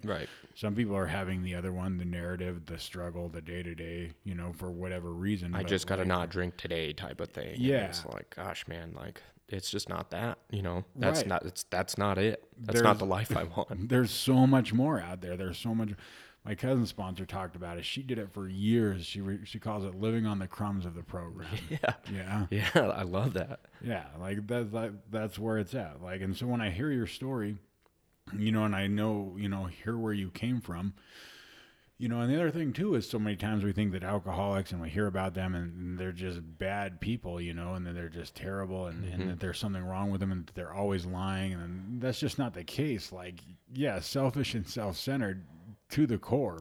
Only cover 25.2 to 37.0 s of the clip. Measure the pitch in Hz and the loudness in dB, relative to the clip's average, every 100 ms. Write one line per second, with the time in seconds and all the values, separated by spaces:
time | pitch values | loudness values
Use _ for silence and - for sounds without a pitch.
25.2 | 107 104 110 110 98 131 87 76 90 95 | -2 -2 0 0 0 -4 -6 -8 -8 -4
26.2 | 95 95 123 120 107 85 151 131 107 - | -2 0 0 0 0 0 0 0 0 -4
27.2 | 131 131 104 104 - _ _ _ _ _ | -4 -2 -2 -4 -10 _ _ _ _ _
28.2 | - 101 107 110 107 98 98 104 110 104 | -8 0 4 4 4 4 2 4 2 2
29.2 | 98 92 101 98 92 87 110 117 110 104 | -2 -2 -2 0 -2 -4 -4 0 0 0
30.2 | 95 - 117 123 - 85 98 98 - - | -2 -2 0 0 -2 -4 -4 -4 -12 -20
31.2 | - - - - - _ _ - 123 117 | -20 -20 -20 -20 -20 _ _ -4 -2 2
32.2 | 120 151 165 160 151 120 208 139 - 113 | 2 4 2 2 0 0 2 2 2 0
33.2 | 107 98 104 107 101 92 104 90 90 101 | 0 0 0 2 2 4 2 2 0 0
34.2 | 95 90 101 98 95 87 80 87 104 95 | 0 0 2 2 0 -4 -2 0 2 2
35.2 | 95 87 92 87 87 87 90 90 92 87 | 0 0 0 -2 -4 -6 -6 -4 -4 -4
36.2 | 92 87 80 80 95 101 98 87 | -4 -6 -8 -4 -2 0 -2 -4